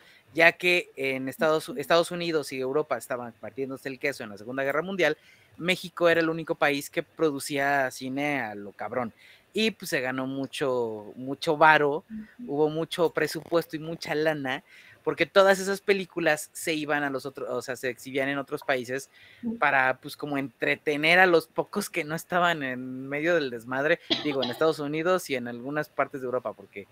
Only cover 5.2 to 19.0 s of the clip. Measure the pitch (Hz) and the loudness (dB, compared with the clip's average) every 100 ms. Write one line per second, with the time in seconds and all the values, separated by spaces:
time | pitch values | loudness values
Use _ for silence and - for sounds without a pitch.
5.2 | - - _ - 170 180 175 - 170 165 | -8 -20 _ -6 -2 -2 -4 2 4 6
6.2 | 160 165 160 165 147 143 - 170 - - | 2 0 -4 2 2 2 -2 -6 -6 0
7.2 | 160 139 - 143 139 143 127 - 131 135 | 0 0 -4 -2 2 2 0 -4 -6 -2
8.2 | 147 143 110 104 101 - 104 123 113 - | -2 -2 -4 -8 -12 -10 -6 -4 -4 -8
9.2 | - - _ 208 220 - 180 151 127 131 | -20 -20 _ -2 0 -2 -4 -2 -2 -4
10.2 | 131 135 135 - 139 123 113 107 104 - | -4 -4 -6 -2 0 0 -2 -6 -12 -12
11.2 | 131 143 170 147 156 151 147 151 - 220 | -10 -4 -2 6 8 8 4 0 -6 -14
12.2 | 214 - 240 143 156 160 160 - 156 156 | -14 -14 -4 0 0 0 -4 0 0 0
13.2 | 151 165 - 170 - 156 156 170 175 151 | -2 -4 -2 -2 0 -6 -8 -8 -4 0
14.2 | 156 151 135 143 - - - - 156 147 | 0 0 -2 -6 -8 -20 -20 -8 -2 0
15.2 | 160 196 190 190 190 196 - 196 175 170 | 4 6 8 6 2 -2 0 0 0 -2
16.2 | 165 151 - - 175 156 147 147 143 135 | 0 0 -4 -8 -4 -2 0 0 -2 -4
17.2 | 139 135 120 123 131 120 127 117 131 135 | -6 -8 -6 -4 -6 -6 -6 -6 -6 -2
18.2 | 135 143 135 143 - 131 117 135 | -2 -2 -4 -6 -2 -2 -2 -8